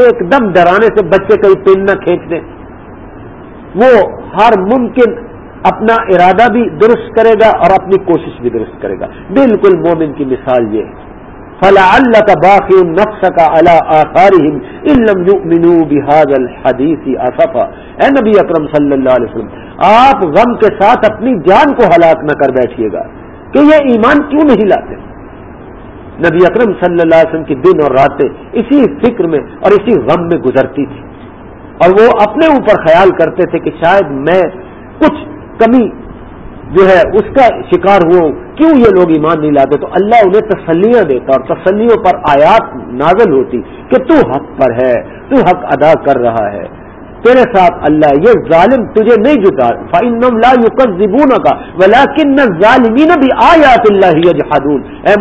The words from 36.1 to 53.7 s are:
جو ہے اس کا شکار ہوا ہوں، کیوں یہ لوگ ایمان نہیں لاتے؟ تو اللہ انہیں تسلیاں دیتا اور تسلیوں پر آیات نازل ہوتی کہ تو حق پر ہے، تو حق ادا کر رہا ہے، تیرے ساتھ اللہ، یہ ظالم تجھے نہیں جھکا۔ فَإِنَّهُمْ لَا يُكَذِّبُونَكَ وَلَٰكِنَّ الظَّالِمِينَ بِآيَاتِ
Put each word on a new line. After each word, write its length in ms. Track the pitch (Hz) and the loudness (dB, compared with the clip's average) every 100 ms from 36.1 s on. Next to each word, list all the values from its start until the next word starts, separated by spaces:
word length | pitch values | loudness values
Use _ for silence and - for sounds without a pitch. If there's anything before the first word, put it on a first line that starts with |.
| - - - - - - 175 | -20 -20 -20 -20 -20 -4 2
جو 100 | 190 | 4
ہے 120 | 180 156 208 | 4 2 0
اس 100 | 208 | -2
کا 140 | 269 233 180 - | 2 2 0 -4
شکار 360 | 180 190 202 165 | -2 0 0 2
ہوا 140 | 180 | 2
ہوں، 100 | 156 - - - | 0 -6 -12 0
کیوں 120 | 320 277 | 2 4
یہ 140 | 233 185 | 4 2
لوگ 160 | 170 156 | 2 0
ایمان 260 | 156 160 | -2 -2
نہیں 140 | 151 143 | 0 0
لاتے؟ 200 | 135 143 | 0 -2
تو 60 | - 180 | -4 -4
اللہ 260 | 208 233 190 | 0 2 2
انہیں 200 | 214 214 | 0 -2
تسلیاں 520 | 185 160 165 214 240 165 | -6 -4 -2 2 2 0
دیتا 260 | 123 135 135 | -4 -2 -2
اور 100 | - | -2
تسلیوں 480 | 160 185 208 233 214 185 | -4 -2 0 0 2 0
پر 140 | - 151 | -2 0
آیات 420 | 139 156 - - 131 104 123 | 2 4 2 0 -14 -12 -4
نازل 320 | 156 190 214 | -2 2 2
ہوتی 280 | 131 - 120 - - - | 0 -2 -6 -10 -14 -2
کہ 120 | 247 - | -2 2
تو 100 | 311 - | 0 0
حق 180 | 135 - - | -4 -8 -2
پر 180 | - 117 | -2 0
ہے، 100 | 127 117 - - - | -2 -2 -6 -16 -4
تو 120 | 269 180 | 0 0
حق 180 | 180 - 139 | -2 -4 0
ادا 160 | 151 156 139 | 2 2 0
کر 140 | 131 | 0
رہا 240 | 120 113 104 | -2 -2 -6
ہے، 120 | 101 90 - - - - - 233 | -8 -14 -16 -20 -20 -20 -2 2
تیرے 180 | 254 226 | 4 2
ساتھ 240 | 196 175 - 151 | 2 0 0 -2
اللہ، 280 | 151 151 143 | 0 2 2
یہ 100 | 220 190 123 | 2 0 2
ظالم 300 | 165 196 262 190 214 | 2 2 0 -2 -2
تجھے 200 | 214 220 254 | 2 2 2
نہیں 180 | 285 185 | 2 0
جھکا۔ 200 | 131 120 - - | 0 -2 -4 -4
فَإِنَّهُمْ 480 | 175 240 233 254 220 | -2 -2 -2 -2 2
لَا 120 | 247 254 | 2 2
يُكَذِّبُونَكَ 880 | 226 - 254 180 208 240 277 214 143 - - 165 | 0 0 -2 0 -2 0 0 0 0 -4 -8 0
وَلَٰكِنَّ 640 | 190 240 277 - 285 269 247 | 2 4 2 0 0 2 0
الظَّالِمِينَ 720 | 160 214 262 226 233 311 339 | 2 2 2 2 2 2 2
بِآيَاتِ 720 | 262 - 254 339 277 | 0 2 2 4 4